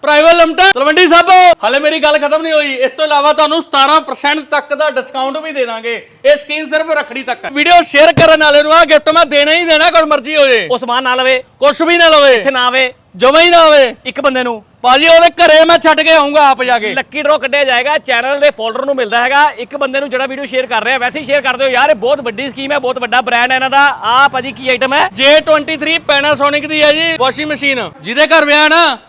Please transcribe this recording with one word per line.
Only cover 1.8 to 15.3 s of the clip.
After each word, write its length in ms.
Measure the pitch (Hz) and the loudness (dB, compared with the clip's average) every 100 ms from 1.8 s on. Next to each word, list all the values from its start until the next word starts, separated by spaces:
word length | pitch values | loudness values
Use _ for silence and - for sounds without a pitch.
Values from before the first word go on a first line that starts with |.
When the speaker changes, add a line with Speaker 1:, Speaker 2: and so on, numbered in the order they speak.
| 302 311 | -2 0
Speaker 1:
ਗੱਲ 180 | 294 294 | 0 0
ਖਤਮ 240 | 285 311 | -2 -2
ਨਹੀਂ 120 | 320 | -2
ਹੋਈ। 200 | 302 294 | -2 -2
ਇਸ 180 | 254 254 | -4 -4
ਤੋਂ 140 | - 311 | -4 -2
ਇਲਾਵਾ 280 | 294 285 | 0 0
ਤੁਹਾਨੂੰ 280 | 302 302 330 | 0 0 -2
ਸਤਾਰਾਂ 400 | - 277 277 311 | -2 0 2 2
ਪਰਸੈਂਟ 380 | 285 247 285 302 | -2 -6 -4 -4
ਤੱਕ 340 | 285 294 294 | -4 -6 -4
ਦਾ 160 | 285 302 | -4 -4
ਡਿਸਕਾਊਂਟ 460 | 262 254 262 269 285 | -4 -8 -8 -6 -8
ਵੀ 140 | 311 | -10
ਦੇ 140 | 285 240 | -6 -6
ਦਾਂਗੇ। 420 | 226 226 220 - _ 262 | -6 -8 -10 -12 _ 0
ਇਹ 120 | 294 | 0
ਸਕੀਮ 300 | 294 302 311 | -2 -10 -6
ਸਿਰਫ 240 | 311 320 | -6 -4
ਰੱਖੜੀ 320 | 302 277 240 | -4 -6 -12
ਤੱਕ 220 | 254 240 - | -10 -10 -8
ਹੈ। 40 | |
ਵੀਡੀਓ 200 | 285 302 349 330 | -4 2 2 2
ਸ਼ੇਅਰ 260 | 285 320 | 2 2
ਕਰਨ 300 | 330 330 311 | 4 2 4
ਵਾਲੇ 200 | 302 294 | 4 2
ਨੂੰ 100 | 302 | 4
ਆ 120 | 320 330 | 2 4
ਗਿਫਟ 240 | 302 - | 2 2
ਮੈਂ 160 | 320 320 | 0 0
ਦੇਣਾ 280 | 285 294 | 0 0
ਹੀ 100 | 320 | 0
ਦੇਣਾ, 260 | 339 311 339 | 0 2 2
ਕੋਈ 120 | 339 | 2
ਮਰਜ਼ੀ 320 | 311 294 247 302 | 0 -2 -2 0
ਹੋ 120 | 277 | 2
ਜੇ। 200 | 233 170 | 2 -2
Speaker 2:
ਉਹ 60 | 240 | -6
ਸਮਾਨ 260 | 247 247 | -4 -4
ਨਾ 120 | 262 254 | -2 -2
ਲਵੇ, 280 | 262 254 - _ | 0 -2 -4 _
Speaker 1:
ਕੁਛ 220 | 277 - | -2 0
ਵੀ 160 | 330 349 | 0 2
ਨਾ 120 | 330 | 4
ਲਵੇ, 240 | 311 277 | 4 4
Speaker 2:
ਇੱਥੇ 180 | 240 202 | 2 0
ਨਾ 160 | 262 247 | -2 -2
ਆਵੇ, 260 | 247 254 - _ 180 | -2 -4 -6 _ -2
Speaker 1:
ਜਮਾਂ 260 | 240 311 | 2 4
ਹੀ 80 | 349 | 4
ਨਾ 80 | 339 | 4
ਆਵੇ। 380 | 320 294 254 - 254 | 6 4 2 -2 -12
Speaker 2:
ਇੱਕ 160 | 277 | -4
ਬੰਦੇ 220 | 277 254 | -2 -2
ਨੂੰ 200 | 247 226 _ _ | -6 -8 _ _
Speaker 1:
ਭਾਜੀ, 260 | 247 262 330 | 0 2 4
ਉਹਦੇ 220 | 330 | 4
ਘਰੇ 360 | 339 | 4